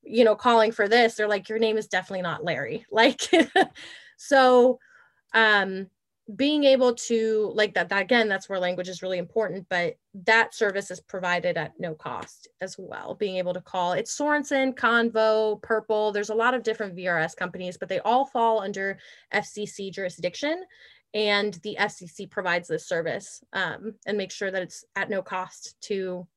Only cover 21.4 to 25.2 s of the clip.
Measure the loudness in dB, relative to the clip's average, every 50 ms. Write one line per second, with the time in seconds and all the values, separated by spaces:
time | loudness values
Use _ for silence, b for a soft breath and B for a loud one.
21.4 | 0 -2 -6 -8 _ -12 -4 -2 -2 -2 -2 -10 -18 -20 -14 -14 -16 -8 _ -6
22.4 | -2 0 -2 -2 -2 -4 -6 -6 -4 -4 -4 -2 -2 -4 -6 -6 -8 -12 -20 -20
23.4 | _ _ -6 -4 -4 -4 -6 -8 -10 -14 -14 _ _ -6 -4 -4 -4 -6 -8 -6
24.4 | -6 -4 -4 -4 -6 -6 -12 -20 -20 _ _ -8 -4 -4 -4 -6